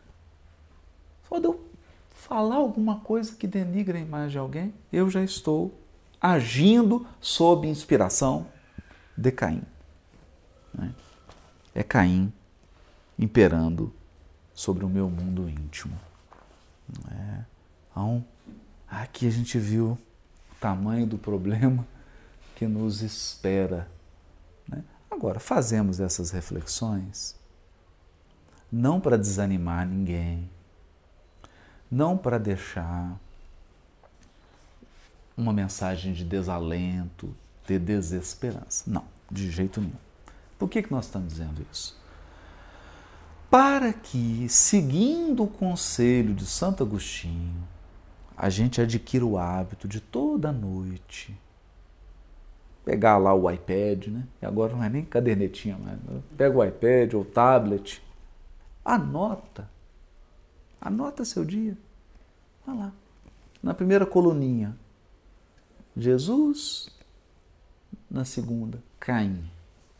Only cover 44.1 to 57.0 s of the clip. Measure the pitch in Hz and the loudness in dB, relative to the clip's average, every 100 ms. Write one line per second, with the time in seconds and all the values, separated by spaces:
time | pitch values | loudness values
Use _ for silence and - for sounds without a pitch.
44.1 | 127 117 113 120 - - 208 147 147 240 | -2 0 -2 2 4 6 4 4 2 2
45.1 | 330 339 254 214 - 185 180 - - 120 | 2 0 0 0 0 -2 -2 -2 2 4
46.1 | 123 110 101 98 - 185 190 117 104 - | 4 2 0 -4 -4 -2 0 0 -2 -6
47.1 | - 85 85 85 85 87 - - - - | -8 -6 -6 -6 -6 -10 -16 -20 -20 -20
48.1 | - - - 98 95 120 120 117 113 - | -20 -18 -4 -2 2 2 2 2 0 0
49.1 | 131 120 98 87 92 92 - 101 107 - | 0 2 0 0 -2 -4 -6 -8 -10 -8
50.1 | 117 294 302 151 135 101 92 92 92 - | -2 0 0 -2 -2 -4 -4 -6 -10 -14
51.1 | - - 101 - - - - - - - | -16 -16 -16 -20 -20 -20 -20 -20 -20 -20
52.1 | - - - - - - - - 131 110 | -20 -20 -20 -20 -20 -20 -12 -4 2 6
53.1 | 104 95 95 90 87 - 95 104 98 101 | 6 6 6 4 0 -2 0 0 -2 -4
54.1 | 110 127 - 104 101 110 120 110 131 165 | -8 -10 -10 -6 -2 -2 -2 -2 -4 -2
55.1 | 120 120 101 98 - 107 98 98 104 120 | 0 2 2 0 -4 -8 -8 -10 -10 -10
56.1 | 131 - - 139 131 101 - 117 127 | -12 -10 0 2 4 2 2 4 6